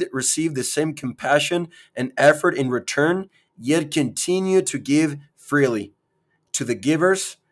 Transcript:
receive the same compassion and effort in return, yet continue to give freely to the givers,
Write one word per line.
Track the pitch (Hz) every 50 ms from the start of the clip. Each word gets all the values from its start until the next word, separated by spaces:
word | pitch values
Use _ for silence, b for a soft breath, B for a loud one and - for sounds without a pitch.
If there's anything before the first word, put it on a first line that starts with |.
| 175 -
receive | - 135 127 - - 156 160 165 147
the | 131 120
same | - - 147 156 160 143
compassion | - 139 123 113 - - 135 147 147 147 - 180 175 170 165 b b b b b
and | - 127 127 -
effort | - 139 151 151 151 - 175 -
in | 143 131 127
return, | 123 117 - - - 143 147 165 180 190 190 - _ _ _ _ _
yet | - 113 131 156 330 - 147
continue | - 165 135 - - - - 175 180 185 190 190 190 185 -
to | - -
give | 127 107 131 143 151 160 147 143 143 - _ _
freely | _ - - 143 143 139 123 113 107 98 101 _ _ _ _ _ _ _ _ _ _ _ _
to | - - 127
the | 117 117
givers, | 98 98 143 160 151 175 185 190 190 - - - _ _ _